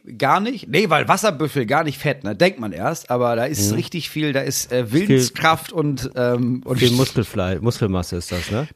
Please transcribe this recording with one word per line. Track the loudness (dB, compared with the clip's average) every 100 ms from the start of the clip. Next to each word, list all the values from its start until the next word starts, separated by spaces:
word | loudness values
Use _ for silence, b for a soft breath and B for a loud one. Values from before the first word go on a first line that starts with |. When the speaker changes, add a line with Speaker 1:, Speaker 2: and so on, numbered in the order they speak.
| -12 -2
Speaker 1:
gar | 2 2
nicht. | 0 -6 -2
Nee, | 0 2
weil | 2 2
Wasserbüffel | 2 2 0 -2 -2 0
gar | 0
nicht | 0 -2
fett, | -4 -4
ne? | -4 2
Denkt | 2 2
man | -8
erst, | -4 -4 -4 -2
aber | 0 2 2
da | 0
ist | 2 2
Speaker 2:
Mhm. | 2
Speaker 1:
richtig | -2 -6 -6
viel, | -2 -2
da | 0
ist, | -2 -4 -2
äh, | -2 0
Speaker 2:
Viel | 0 4
Speaker 1:
Willenskraft | 4 4 2 2 2 -2
und, | -2 -2 -2 -6 -2
ähm, | 0 2 0 -2 -2
und | 2
Speaker 2:
viel | 4
Muskelfleisch, | 4 2 0 -2 -2 -2 0
Muskelmasse | -2 0 0 0 -2 -6
ist | -6
das, | -6 -4
ne? | -4 -4